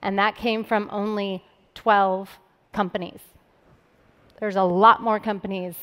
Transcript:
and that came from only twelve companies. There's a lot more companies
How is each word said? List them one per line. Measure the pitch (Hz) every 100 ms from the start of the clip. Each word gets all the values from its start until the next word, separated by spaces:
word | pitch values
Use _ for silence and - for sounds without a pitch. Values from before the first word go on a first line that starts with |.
and | 196 196
that | 208 208
came | 233 220
from | 214 220 208
only | 208 202 214 202 185 _ _ _
twelve | - - 202 196 190 196 - _ _ _
companies. | - 190 202 175 - - _ _ _ _ _ _ _ _ _ _ -
There's | 214 190
a |
lot | 185 175 220 233
more | 226 214
companies | 220 202 190 190 180 170